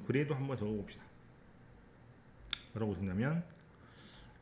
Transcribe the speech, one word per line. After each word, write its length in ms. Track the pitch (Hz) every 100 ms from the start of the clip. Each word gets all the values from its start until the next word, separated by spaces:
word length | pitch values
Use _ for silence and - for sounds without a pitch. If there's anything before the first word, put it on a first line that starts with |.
| -
그래도 280 | 131 147
한번 220 | 139 135 117
적어봅시다. 480 | 104 107 95 - - - - - - - - - - - - - - - - - -
뭐라고 200 | 107 107
적냐면, 500 | 92 98 92 135 170 - - - - - - - - - -